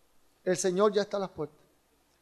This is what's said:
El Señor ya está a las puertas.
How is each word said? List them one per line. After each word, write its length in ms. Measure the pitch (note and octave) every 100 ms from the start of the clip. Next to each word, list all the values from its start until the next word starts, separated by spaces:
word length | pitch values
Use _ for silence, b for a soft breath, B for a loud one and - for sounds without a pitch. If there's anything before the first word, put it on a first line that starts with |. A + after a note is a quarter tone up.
| _ _ _ _
El 140 | F#3 F3
Señor 360 | F#3+ F3+ G#3+
ya 80 | G3+
está 160 | G3+ G3+
a 40 |
las 80 | F#3+
puertas. 300 | - D3+ - _ _ _ _ _ _